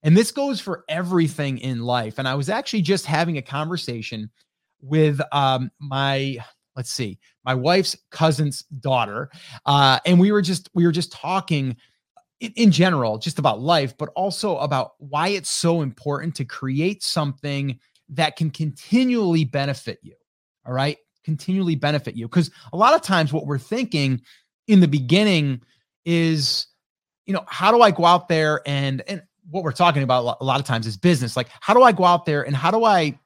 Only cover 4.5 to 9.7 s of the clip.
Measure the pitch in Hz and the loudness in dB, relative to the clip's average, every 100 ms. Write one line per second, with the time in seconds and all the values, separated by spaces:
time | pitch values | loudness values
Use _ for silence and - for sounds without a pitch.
4.5 | _ _ _ 135 156 156 139 147 143 135 | _ _ _ -4 2 2 2 -2 0 0
5.5 | 131 127 _ 143 135 139 135 139 123 110 | 0 -4 _ -10 -4 -2 -2 -4 -8 -14
6.5 | _ _ - 123 - 113 98 _ _ 123 | _ _ -12 -10 -8 -8 -10 _ _ -4
7.5 | 131 131 185 185 - _ - 160 139 151 | -2 0 0 0 -6 _ 0 0 2 -2
8.5 | - - 139 135 131 107 104 139 - - | -4 -14 -10 -2 0 -2 -6 -10 -14 -20
9.5 | - - | -10 0